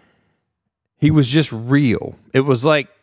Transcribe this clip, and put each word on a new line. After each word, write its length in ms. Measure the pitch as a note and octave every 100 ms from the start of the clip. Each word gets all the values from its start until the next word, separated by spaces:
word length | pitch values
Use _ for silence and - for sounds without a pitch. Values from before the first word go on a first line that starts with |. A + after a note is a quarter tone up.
| _ _ _ _ _ _ _ _ _ _
he 120 | D3
was 180 | D#3 B2+
just 220 | D3 D3
real. 640 | A2+ A#2 C#3 C#3 G2+ - - _
It 80 | C3
was 240 | C#3 B2
like 240 | C#3 D3+ B2+ _